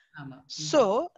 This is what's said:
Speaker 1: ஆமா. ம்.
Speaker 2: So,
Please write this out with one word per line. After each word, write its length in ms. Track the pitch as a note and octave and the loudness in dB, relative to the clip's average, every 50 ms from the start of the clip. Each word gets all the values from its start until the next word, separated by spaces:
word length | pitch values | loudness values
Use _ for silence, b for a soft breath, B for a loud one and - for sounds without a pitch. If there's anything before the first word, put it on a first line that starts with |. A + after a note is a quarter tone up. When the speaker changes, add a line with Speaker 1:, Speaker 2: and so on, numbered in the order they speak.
| _ _ - | _ _ -18
Speaker 1:
ஆமா. 280 | D3+ C#3+ C3+ C3 C3+ | -16 -16 -16 -16 -18
ம். 60 | - - | -18 -16
Speaker 2:
So, 580 | - - D#3 D3+ D#3+ D4 A#3+ F#3+ G3+ B3+ E4+ F4 - | -12 -10 -4 2 4 4 4 4 2 0 -2 -4 -8